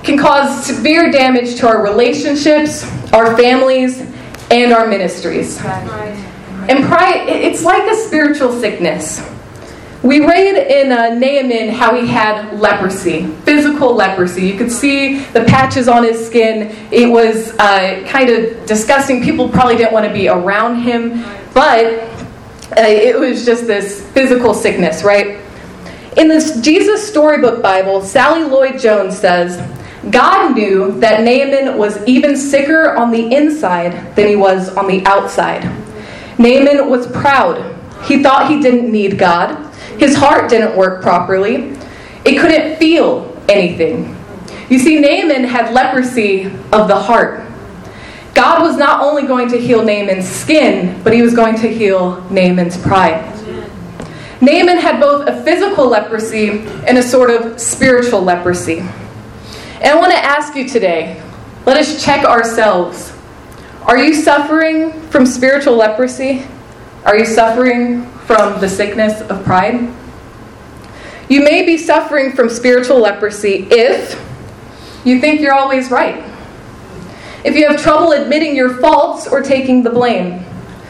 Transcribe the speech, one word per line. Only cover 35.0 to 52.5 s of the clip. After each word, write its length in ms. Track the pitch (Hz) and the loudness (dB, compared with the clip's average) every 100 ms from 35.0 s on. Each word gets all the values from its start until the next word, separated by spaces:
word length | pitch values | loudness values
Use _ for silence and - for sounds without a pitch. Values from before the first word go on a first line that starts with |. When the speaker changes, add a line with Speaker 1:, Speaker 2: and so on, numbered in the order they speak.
| 185 | 2
Speaker 1:
outside. 640 | 196 - - 170 - - - - - - - - - | 0 0 -4 -2 -4 -8 -10 -14 -16 -18 -18 -10 2
Naaman 540 | 233 269 285 285 - | 4 6 4 2 2
was 160 | 254 - | -2 -2
proud. 560 | - 277 269 185 156 - - - - | -2 2 2 2 -2 -8 -14 -18 -14
He 220 | - 277 | 0 2
thought 240 | 285 277 302 | 4 2 2
he 120 | 294 | 2
didn't 300 | 254 240 233 | 2 2 0
need 280 | 214 196 - | 0 -2 0
God. 380 | 180 170 190 - - - - - | 2 2 -2 -6 -14 -18 -18 0
His 180 | 294 - | 2 4
heart 320 | 277 311 - | 4 2 2
didn't 260 | 226 214 | 2 2
work 260 | 185 185 190 | 0 0 0
properly. 760 | 214 175 175 190 202 254 - - - - - - | 0 0 0 -2 0 -2 -6 -12 -16 -18 -20 -4
It 160 | - - | 0 2
couldn't 360 | 330 311 302 - | 2 2 0 0
feel 540 | 320 320 175 - - - - | 2 4 2 -2 -8 -6 0
anything." 680 | 202 170 165 156 160 - - - - - - - | 2 0 -2 -2 -2 -8 -12 -18 -18 -16 -18 0
You 120 | 254 | 2
see, 180 | 330 311 | 4 4
Naaman 460 | 285 349 349 262 | 2 2 0 0
had 280 | 247 247 226 | 0 -2 0
leprosy 800 | 240 - 262 254 240 208 190 190 - - | 0 2 0 -2 -2 0 -2 -4 -10 0
of 160 | 214 214 | 0 2
the 80 | 196 | 0
heart. 460 | - 220 - - - - - - - - - - - | 2 2 0 -6 -14 -16 -18 -18 -18 -18 -18 -20 -2
God 280 | - 262 330 | 0 2 2
was 140 | 330 247 | 0 0
not 240 | 285 - | 0 2
only 220 | 277 294 | 0 0
going 260 | 247 254 240 | -2 -2 0
to 80 | 240 | -2
heal 260 | 247 226 | 2 2
Naaman's 440 | 214 208 202 190 190 | 2 -2 -2 -4 -4
skin, 680 | - - 311 254 - 180 - | -8 0 2 2 0 -4 -2
but 80 | 226 | 2
he 100 | 233 | 4
was 120 | 233 | 4
going 200 | 240 220 220 | 4 2 0
to 80 | 226 | -2
heal 520 | 226 202 190 180 180 - | 0 0 0 -2 -6 -4
Naaman's 460 | 190 180 | 0 2